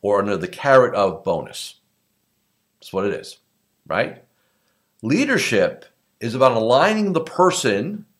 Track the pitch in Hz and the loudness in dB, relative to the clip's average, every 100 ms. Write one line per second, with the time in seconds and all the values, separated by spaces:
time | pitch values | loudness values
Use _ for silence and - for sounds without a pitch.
0 | 101 101 101 98 90 - 139 131 123 101 | 0 0 0 -2 -6 -6 2 4 4 0
1 | 98 82 - 85 - - - - _ _ | 0 -2 -6 -6 -6 -14 -16 -18 _ _
2 | _ _ _ _ _ _ _ _ - 95 | _ _ _ _ _ _ _ _ -8 -4
3 | 101 - - - _ _ _ _ _ 80 | -4 -4 -10 -20 _ _ _ _ _ -4
4 | - - _ _ _ _ _ _ _ _ | -4 -6 _ _ _ _ _ _ _ _
5 | 110 165 285 226 - 110 87 - - _ | -2 0 2 0 0 0 0 -2 -20 _
6 | _ _ 113 123 131 117 113 127 175 220 | _ _ -8 2 4 4 2 4 4 2
7 | 208 165 160 - 180 180 123 101 135 214 | 0 -2 -4 2 2 4 0 0 -2 -8
8 | - _ | -14 _